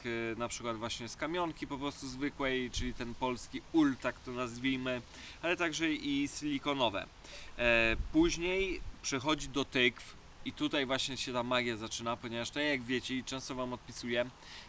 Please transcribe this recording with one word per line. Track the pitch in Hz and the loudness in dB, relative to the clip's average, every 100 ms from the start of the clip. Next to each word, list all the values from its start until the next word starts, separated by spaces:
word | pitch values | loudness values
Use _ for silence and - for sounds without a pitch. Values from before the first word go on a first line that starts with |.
| 120 | -4
e, | 117 117 113 | -2 -2 -2
na | 117 | -4
przykład | - 117 110 | -2 -4 -2
właśnie | 117 - 113 | -4 -4 -8
z | - | -4
kamionki | 151 180 170 151 147 | -2 0 0 -2 -6
po | 139 | -4
prostu | 143 - 135 | -4 -4 -8
zwykłej, | 127 143 - 135 127 123 | -4 -4 0 0 2 0
czyli | - 123 | -2 -2
ten | 113 120 113 | -2 -6 -2
polski | 127 120 - 113 - | 0 -2 -6 -10 2
ul, | 160 143 127 | 6 6 4
tak | 127 - | -2 -4
to | 135 | -6
nazwijmy, | 123 123 120 131 131 127 123 117 - - - | -4 -4 0 0 2 0 -2 -6 -14 -14 -4
ale | 165 175 | 0 2
także | 170 147 160 | 2 2 2
i | 151 143 139 143 - | 2 2 2 2 -2
silikonowe. | 151 139 147 139 117 95 87 - - - - - | -2 0 0 4 4 2 -6 -12 -16 -14 -12 2
E, | 120 117 113 110 - | 6 6 6 2 4
później | 156 170 160 175 190 190 139 - - | 6 6 4 0 2 0 -2 -6 -6
przechodzi | - 135 135 151 139 | -2 -2 0 0 0
do | 135 - | -2 2
tykw | 131 123 - - - - - 131 | 6 6 4 -10 -16 -18 -10 -8
i | |
tutaj | - 147 151 127 | -2 0 2 2
właśnie | 131 - 127 | 0 0 -4
się | - | -2
ta | 123 | 0
magia | 120 127 120 110 | 2 2 2 -2
zaczyna, | 110 - 117 120 | -4 -4 -2 -2
ponieważ | 120 117 117 | -4 -4 -4
tak | 147 | 0
jak | 147 139 | 0 0
wiecie | 120 127 - 131 | 0 -2 0 -4
i | |
często | 120 131 - 127 | -4 -6 -6 -4
wam | 127 | -4
odpisuję, | 123 - 113 120 120 123 - - - | -6 -10 -8 0 2 0 -4 -16 -16